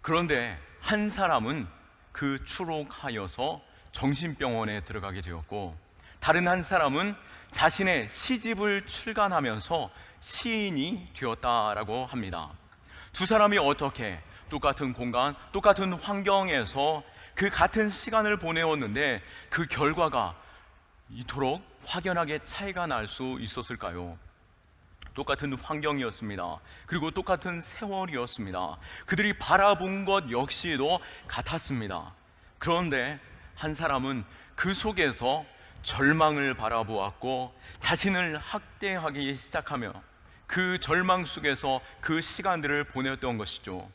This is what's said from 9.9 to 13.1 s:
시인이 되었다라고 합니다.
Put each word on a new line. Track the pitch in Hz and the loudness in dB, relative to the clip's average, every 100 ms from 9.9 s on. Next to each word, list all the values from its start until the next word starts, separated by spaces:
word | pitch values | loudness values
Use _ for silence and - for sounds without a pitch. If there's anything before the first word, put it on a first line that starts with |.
| - - - | -8 -20 -16
시인이 | - - 240 220 208 156 151 208 180 | -8 -6 -2 0 0 0 0 -4 -8
되었다라고 | - 127 113 127 120 107 104 104 117 127 | -6 -4 -2 2 2 2 0 -2 -2 -4
합니다. | 131 98 87 76 80 - - - - - | -4 -4 -6 -8 -14 -20 -20 -20 -20 -14